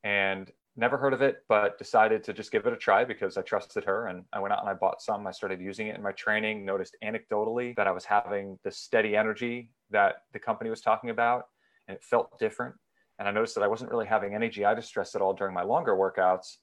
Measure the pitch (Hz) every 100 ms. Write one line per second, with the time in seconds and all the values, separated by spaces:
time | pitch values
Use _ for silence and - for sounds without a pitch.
0 | 107 101 98 95 95 _ _ 123 120 135
1 | 139 127 139 - _ 107 104 - - 113
2 | 110 110 110 101 104 110 - 95 - 101
3 | 123 - 98 98 92 104 - 104 98 98
4 | 113 90 92 104 98 101 101 95 95 -
5 | - 107 101 - 98 92 92 98 107 -
6 | 101 95 - 107 107 107 98 98 95 -
7 | 107 110 _ 107 110 120 123 117 98 92
8 | - 104 117 101 98 95 98 - - 113
9 | 107 104 110 107 120 120 117 _ _ 104
10 | 98 - _ 110 - 107 113 110 - 113
11 | 120 113 117 123 - _ _ _ - 95
12 | - 120 - - 110 - 123 - _ _
13 | _ - 101 104 113 113 101 110 127 117
14 | 104 110 101 107 117 104 101 113 - -
15 | 92 101 95 98 98 90 95 143 147 95
16 | 95 98 92 92 - -